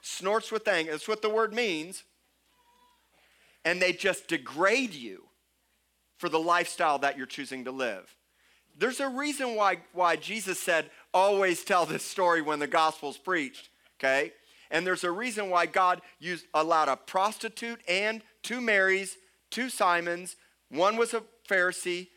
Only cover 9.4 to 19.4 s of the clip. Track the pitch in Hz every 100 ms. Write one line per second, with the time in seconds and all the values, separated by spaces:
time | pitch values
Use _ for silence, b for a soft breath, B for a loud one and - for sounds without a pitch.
9.4 | 254 220 196 180 - 175 175 160 151 220
10.4 | 190 180 - 165 151 B B 180 196 196
11.4 | 190 170 - 185 156 160 - - 180 165
12.4 | 151 147 143 165 160 - 143 - - 180
13.4 | 135 - - b b - 135 135 160 -
14.4 | b b b 156 180 180 180 175 247 208
15.4 | 196 180 170 190 185 180 B B 160 170
16.4 | - 156 160 160 147 131 - 190 202 214
17.4 | 226 - 233 233 - 180 214 220 b b
18.4 | - 247 233 202 190 190 190 - b b